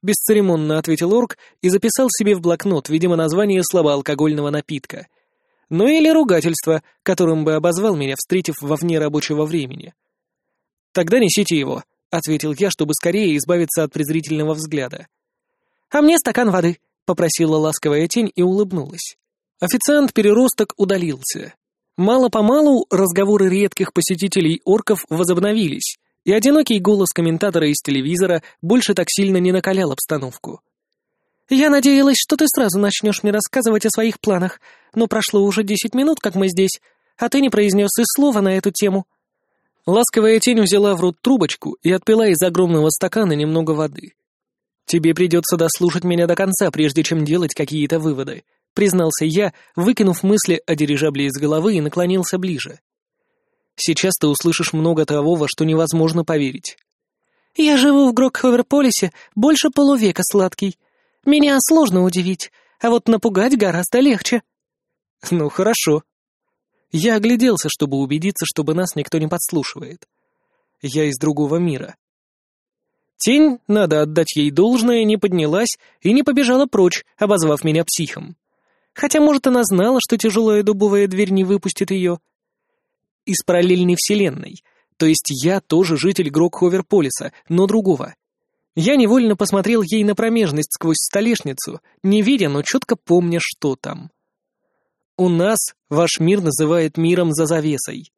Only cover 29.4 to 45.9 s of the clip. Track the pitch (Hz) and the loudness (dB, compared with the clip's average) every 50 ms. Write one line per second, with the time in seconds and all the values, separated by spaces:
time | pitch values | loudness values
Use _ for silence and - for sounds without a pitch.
29.4 | 180 180 185 185 170 196 190 190 190 156 135 - - - 156 147 135 131 123 - | 2 2 0 0 0 0 -2 0 -2 -2 -4 -6 -6 -6 -6 -6 -6 -8 -14 -14
30.4 | _ - - - _ _ _ _ _ _ _ _ _ _ _ _ _ _ _ _ | _ -16 -16 -16 _ _ _ _ _ _ _ _ _ _ _ _ _ _ _ _
31.4 | _ _ 269 262 285 311 285 285 240 277 277 269 277 277 269 - - - 311 294 | _ _ 2 4 4 4 4 4 4 6 6 6 6 4 4 2 0 -2 0 2
32.4 | 311 302 - - 262 208 170 196 202 202 196 - - 214 202 - - 208 202 214 | 2 0 2 2 0 0 2 0 0 0 -2 -2 -2 -2 -2 -2 -2 -2 -2 -2
33.4 | 208 - - 262 247 226 220 214 - 220 - - 220 226 214 - - - 196 180 | -4 -2 -4 -2 0 2 0 2 0 0 -2 0 -2 -2 -2 -2 -2 0 0 0
34.4 | 175 185 - - _ - - _ _ _ _ 220 233 214 - 220 208 - - 208 | 0 -4 -6 -8 _ -20 -20 _ _ _ _ -2 0 0 0 -2 -4 0 2 2
35.4 | 196 202 190 - 220 - 214 - - 113 - 247 269 302 320 - - 214 175 185 | 2 2 0 -2 -2 -2 -2 -4 -4 -4 -2 0 0 0 0 0 -2 -4 -2 0
36.4 | 196 190 175 175 190 190 - - _ _ _ _ _ _ _ _ - 180 - 277 | -2 0 2 0 0 0 0 -6 _ _ _ _ _ _ _ _ -6 -2 0 2
37.4 | 277 262 - 214 208 208 185 202 202 202 - - 240 - - - 277 294 247 214 | 0 2 2 2 2 2 2 2 2 0 0 0 0 0 2 2 2 2 2 2
38.4 | 196 196 190 185 - 202 185 - 214 202 185 196 185 _ _ _ _ _ _ _ | 2 2 0 0 -2 -2 -2 0 -2 0 0 -2 -4 _ _ _ _ _ _ _
39.4 | _ _ _ _ _ _ _ _ _ - 180 220 240 - - 226 214 220 220 226 | _ _ _ _ _ _ _ _ _ 0 2 2 2 2 0 2 4 4 4 4
40.4 | - 247 247 226 214 175 190 202 202 202 196 170 175 180 170 _ _ - 269 247 | 4 2 2 2 2 2 4 2 2 2 2 2 0 -2 -2 _ _ 0 2 2
41.4 | 180 147 - - - - - - _ 165 180 185 - - 220 220 226 214 180 151 | 2 -2 -4 -8 -10 -12 -12 -4 _ 0 0 0 2 2 2 4 4 2 2 2
42.4 | 180 185 170 175 185 175 170 160 151 156 151 - - 185 - 220 220 190 156 147 | 0 0 2 2 2 2 4 2 2 2 0 0 -4 -2 -2 0 0 0 0 -2
43.4 | 151 151 156 165 160 156 156 147 156 151 143 - - - _ _ _ _ _ _ | -2 -2 -2 -2 -2 -2 -2 -2 -2 -6 -6 -12 -20 -20 _ _ _ _ _ _
44.4 | _ _ _ _ _ _ _ _ _ - - 170 151 165 165 160 180 180 165 175 | _ _ _ _ _ _ _ _ _ -2 -2 0 2 2 2 2 0 2 2 0
45.4 | 165 - - 170 165 165 - - 180 175 | 0 0 0 0 0 -2 0 0 -2 0